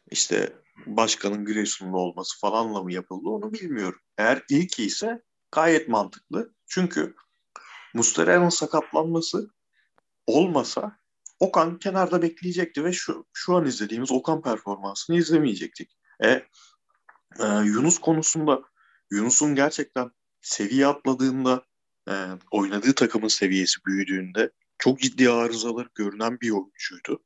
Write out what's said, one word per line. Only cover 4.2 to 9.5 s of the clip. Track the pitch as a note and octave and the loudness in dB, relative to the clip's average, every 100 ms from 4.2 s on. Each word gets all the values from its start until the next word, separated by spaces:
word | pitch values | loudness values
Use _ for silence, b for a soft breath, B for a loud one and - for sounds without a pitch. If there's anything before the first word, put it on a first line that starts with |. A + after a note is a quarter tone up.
| A2+ C3 - | 0 0 0
ilki | C#3+ F#3 - | 0 0 -2
ise | F#3 - A3 A#3 _ _ _ | -4 -4 -6 -6 _ _ _
gayet | D#3 E3 D#3 A#2+ | 2 4 4 2
mantıklı. | A2 G2 - - G3 A#3 _ - | 0 -2 -8 -8 -8 -8 _ -8
Çünkü | F#3 F3+ - - - _ _ _ B B B B | -2 -2 -2 -4 -6 _ _ _ B B B B
Muslera'nın | A#2 - - E3 F3 F3 | -2 0 2 6 6 6
sakatlanması | - - D#3 - D#3 D#3+ E3 E3 G3 G#3+ | 2 0 -2 0 0 0 -2 -2 -4 -6